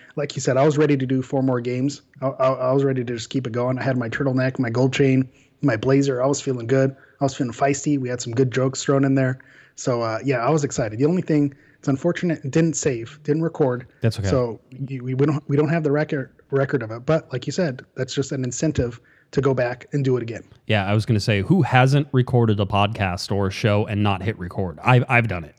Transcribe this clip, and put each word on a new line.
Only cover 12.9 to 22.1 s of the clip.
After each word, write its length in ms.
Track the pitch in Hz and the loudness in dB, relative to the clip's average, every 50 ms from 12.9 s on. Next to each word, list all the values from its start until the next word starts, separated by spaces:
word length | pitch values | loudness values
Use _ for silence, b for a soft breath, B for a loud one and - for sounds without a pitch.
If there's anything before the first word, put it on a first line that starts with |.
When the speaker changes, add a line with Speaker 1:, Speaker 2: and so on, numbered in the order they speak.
| 123 113 113 - - - - | -2 -4 -6 -12 -16 -8 -4
Speaker 1:
didn't 200 | 147 147 160 165 | -2 -2 0 -2
record. 440 | 160 - - 151 127 123 123 123 - _ _ | -2 0 0 0 0 0 -2 -6 -12 _ _
Speaker 2:
That's 180 | - 113 - - | -2 -2 0 0
okay. 80 | 101 | 0
Speaker 1:
So 320 | 95 95 127 123 117 110 - _ _ - 135 135 | 0 2 2 0 -2 -4 -8 _ _ -12 -10 -10
we, 120 | 131 135 123 | -8 -8 -8
we, 140 | 123 131 131 | -6 -4 0
we 120 | 131 143 | 2 2
don't, 200 | 156 143 - - | 2 0 0 -2
we 80 | - 139 | 0 0
don't 140 | 143 156 147 | 2 2 2
have 140 | 165 170 156 | 0 0 0
the 80 | 143 | 0
record, 420 | 143 147 156 - 156 139 123 - _ _ _ _ | 0 0 0 -2 -4 -6 -6 -8 _ _ _ _
record 320 | 139 135 135 135 151 123 | -2 0 0 0 0 -2
of 80 | 113 110 | -4 -6
it. 140 | 113 120 131 | -10 -6 -2
But 260 | 151 156 156 - - | 0 0 0 0 -4
like 140 | 131 123 - | -8 -8 -6
you 80 | 147 - | -6 -4
said, 320 | - 180 147 123 - - - _ | -2 -2 -2 -4 -8 -12 -12 _
that's 180 | - 127 - - | -8 -8 -4 -4
just 180 | 143 131 - | -4 -4 -4
an 120 | 151 135 127 | -4 -6 -4
incentive 560 | 123 - - 165 156 147 - 127 120 117 - b b b b b b | -6 -4 -2 -2 -2 0 0 -2 -4 -6 -10 b b b b b b
to 100 | - 139 | -2 0
go 120 | 131 139 131 | 2 2 2
back 320 | 131 123 120 - - - - - | 0 0 -2 -4 -8 -8 -6 -4
and 100 | 143 131 | -2 0
do 140 | 135 127 | 0 0
it 60 | 120 117 | 0 -2
again. 200 | 117 110 - - _ - - _ | -6 -10 -12 -14 _ -20 -10 _
Speaker 2:
Yeah, 180 | - 107 101 92 | 0 0 2 2
I 80 | 101 104 | 2 0
was 120 | 110 104 | 0 2
gonna 140 | - 113 101 | 2 0 0
say, 200 | - 123 104 101 95 | 2 2 0 2 2
who 180 | - 175 190 | 2 2 2
hasn't 480 | 123 - 131 127 127 131 143 143 143 - | 2 4 4 4 6 6 4 2 0 0